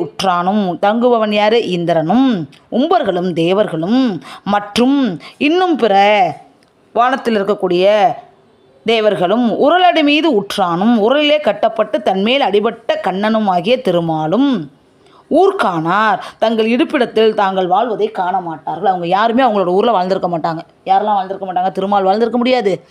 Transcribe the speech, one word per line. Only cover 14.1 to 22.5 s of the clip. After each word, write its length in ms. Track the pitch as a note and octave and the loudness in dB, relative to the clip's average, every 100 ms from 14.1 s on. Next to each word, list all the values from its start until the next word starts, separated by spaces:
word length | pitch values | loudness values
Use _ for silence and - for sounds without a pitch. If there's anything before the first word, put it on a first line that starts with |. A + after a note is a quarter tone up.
| D#3 D#3 G3 C#4 A#3 D3 _ _ _ _ - - | -2 -2 0 0 -2 -6 _ _ _ _ -20 -2
ஊர்காணார், 880 | C#4+ G4 G4 A3 E3+ D#3+ F#3+ A3 F#3+ - - | 2 2 2 -2 -2 0 0 0 -2 -6 -4
தங்கள் 280 | A3 A3+ A3 | -2 0 0
இருப்பிடத்தில் 680 | A#3+ E4 D4+ A3+ A3 A3 | 0 0 -2 -2 2 2
தாங்கள் 320 | G#3 G3 F#3+ F#3 | 2 0 0 0
வாழ்வதை 400 | F3+ B3 F#3+ G#3+ | 0 0 -2 -4
காண 260 | G#3 F3+ F#3+ | -4 -4 -4
மாட்டார்கள். 500 | E3+ D#3 - D#3 G3 | -6 -10 -10 -4 -2
அவங்க 160 | F#3 E3+ | -2 -2
யாருமே 360 | F#3 A#3 A#3 | 0 0 2
அவங்களோட 240 | C4 G#3 F3+ | 2 2 0
ஊர்ல 240 | F#3 A#3+ | 2 2
வாழ்ந்திருக்க 380 | G#3 F3+ F#3+ F3+ | 0 0 -2 -2
மாட்டாங்க. 320 | E3+ E3+ E3 - _ | -4 -4 -6 -12 _
யாரெல்லாம் 320 | - F#3+ G#3 G3+ | -2 0 0 -2
வாழ்ந்திருக்க 300 | F#3+ G3 G3 | -4 -8 -6
மாட்டாங்க? 240 | F3+ F#3 | -4 -4
திருமால் 300 | F#3 F#3+ G3+ | -4 -2 0
வாழ்ந்திருக்க 360 | F#3 G3+ A#3 A#3+ | 2 0 0 0
முடியாது, 340 | A#3+ | 0